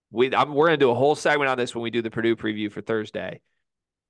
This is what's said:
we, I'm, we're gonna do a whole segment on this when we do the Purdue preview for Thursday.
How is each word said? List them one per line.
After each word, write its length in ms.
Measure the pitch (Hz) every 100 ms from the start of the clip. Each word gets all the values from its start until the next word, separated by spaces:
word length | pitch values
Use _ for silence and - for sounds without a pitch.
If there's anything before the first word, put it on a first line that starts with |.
| _
we, 240 | 104 131
I'm, 200 | 107 139
we're 140 | 143 165
gonna 100 | 151
do 140 | 135
a 40 | 123
whole 200 | 139 147
segment 340 | 165 147 139
on 80 | 127
this 180 | 117 117
when 60 |
we 80 | 117
do 120 | 117
the 100 | 113
Purdue 260 | 117 113 113
preview 340 | 110 107 107
for 80 | 107
Thursday. 600 | 104 113 107 - 92 82 _ _ _ _ _ _ _